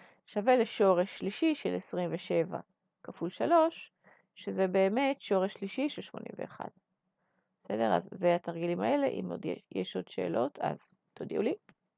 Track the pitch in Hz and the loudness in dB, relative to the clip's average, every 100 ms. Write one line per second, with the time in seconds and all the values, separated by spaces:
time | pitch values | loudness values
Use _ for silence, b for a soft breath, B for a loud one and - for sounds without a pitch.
0 | b b - 214 214 254 220 - 196 175 | b b -6 0 4 4 4 4 6 6
1 | 190 - 190 - 320 302 185 180 - 180 | 2 -4 -6 0 0 0 -2 -4 -4 -4
2 | 175 170 - 175 165 - - _ _ _ | -4 -4 0 0 0 -4 -10 _ _ _
3 | - - 170 - 240 339 320 - - b | -16 -8 -6 -2 4 6 4 0 -16 b
4 | b b b - - 190 190 190 190 226 | b b b -12 -6 0 2 4 4 4
5 | 277 277 - 190 190 - 196 - 285 - | 0 -2 0 0 0 -4 -6 -2 -4 -4
6 | - - - - - - - - _ _ | -12 -12 -12 -10 -10 -10 -12 -14 _ _
7 | _ _ _ _ _ _ - 208 - 170 | _ _ _ _ _ _ -6 -2 2 2
8 | 185 180 175 175 175 170 170 175 214 285 | 0 0 2 2 -2 -4 -2 0 0 0
9 | 277 - 185 175 - - - 190 185 185 | 0 -2 -6 -6 -6 -8 -6 -6 -4 -6
10 | 180 - 180 165 277 - 151 147 - _ | -6 -6 -2 -2 -2 -2 -4 -4 -12 _
11 | _ - 160 80 226 403 _ _ _ | _ -12 -6 -2 -2 -4 _ _ _